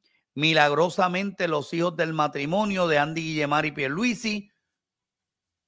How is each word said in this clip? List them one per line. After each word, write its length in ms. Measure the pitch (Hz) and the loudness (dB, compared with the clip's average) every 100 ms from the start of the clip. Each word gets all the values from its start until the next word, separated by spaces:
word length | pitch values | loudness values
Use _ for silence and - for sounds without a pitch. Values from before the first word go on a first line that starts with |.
| _ _ _ - | _ _ _ -2
Milagrosamente 1120 | 156 156 147 143 175 - 180 180 202 185 175 | 2 6 6 4 2 2 0 0 -4 -4 -2
los 260 | 151 135 | -2 -2
hijos 240 | 170 175 165 | -2 -2 0
del 160 | 165 | -2
matrimonio 720 | 160 147 143 143 190 214 190 175 | 0 -2 -2 -2 -2 0 0 2
de 120 | 147 | 2
Andy 220 | 147 160 | 2 -2
Guillemar 440 | 160 156 143 147 156 | -4 -2 0 0 0
y 60 | |
Pierluisi 800 | 147 135 156 247 220 220 208 202 _ _ _ _ _ _ _ _ _ _ _ | -2 -4 -2 -2 -2 -4 -6 -8 _ _ _ _ _ _ _ _ _ _ _